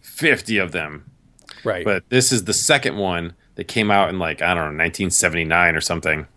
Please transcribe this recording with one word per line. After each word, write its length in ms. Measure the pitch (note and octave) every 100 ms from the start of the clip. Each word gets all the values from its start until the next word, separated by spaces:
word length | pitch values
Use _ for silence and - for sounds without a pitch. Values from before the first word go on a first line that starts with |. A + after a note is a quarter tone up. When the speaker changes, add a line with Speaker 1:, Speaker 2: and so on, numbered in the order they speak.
Speaker 1:
fifty 560 | - - D#3 B2+ - G#2+
of 140 | F2+
them. 320 | F2 D2+ D2+ - _ _ _ - -
Speaker 2:
Right. 200 | - F2+ E2+
Speaker 1:
But 180 | F#2+ -
this 220 | B2+ B2
is 100 | A#2+ F2+
the 80 |
second 440 | G#2 - C#3+ - E2
one 360 | G2 F2 E2+ - _ -
that 100 | -
came 200 | - G#2
out 180 | G2+ F2+
in, 100 | F#2
like, 220 | E2 D2+
I 120 | E2+
don't 120 | F2+ D#2
know, 180 | D2+
nineteen 260 | E2 E2 F#2+
seventy-nine 640 | - F2+ E2 D#2+ E2+ F2 D#2+
or 60 |
something 460 | - E2+ E2 D2+ D2+